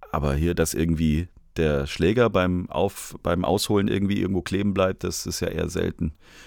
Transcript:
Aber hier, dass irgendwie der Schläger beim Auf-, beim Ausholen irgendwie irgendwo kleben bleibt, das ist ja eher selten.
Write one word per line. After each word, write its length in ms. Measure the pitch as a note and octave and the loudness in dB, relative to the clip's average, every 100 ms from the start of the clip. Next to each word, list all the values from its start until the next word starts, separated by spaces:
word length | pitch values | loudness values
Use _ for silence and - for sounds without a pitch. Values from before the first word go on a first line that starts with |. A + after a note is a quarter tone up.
| - | -8
Aber 220 | D#2+ C#2+ | -2 0
hier, 220 | C#2 E2 E2+ | 2 0 2
dass 180 | D#2+ | 0
irgendwie 540 | - E2 D#2+ D#2+ D2+ F2 - - - | 0 0 2 2 2 -2 -10 -12 -2
der 300 | D#2+ C#2+ C#2 | 0 0 -2
Schläger 460 | - E2+ A2+ A#2 | 0 2 4 2
beim 360 | G2+ F#2 F2+ F2+ | 4 2 0 -2
Auf-, 440 | - G2 - - - | -2 -2 -4 -14 -8
beim 240 | - F2 F2+ | -2 0 2
Ausholen 420 | F#2+ - G#2 G2+ | 0 2 2 2
irgendwie 320 | G#2 G2 G2+ | 0 0 0
irgendwo 220 | F#2 G2 | 0 -2
kleben 320 | F2 F#2+ G2+ | -2 -2 0
bleibt, 300 | F#2+ F#2 F#2+ | 2 2 0
das 240 | F#2+ F2 - | -6 -6 -6
ist 120 | F2 | -4
ja 100 | F2+ | -4
eher 200 | F2 E2 | -2 -4
selten. 440 | E2+ E2+ - E2+ - - - | -2 -2 -2 -6 -6 -20 -18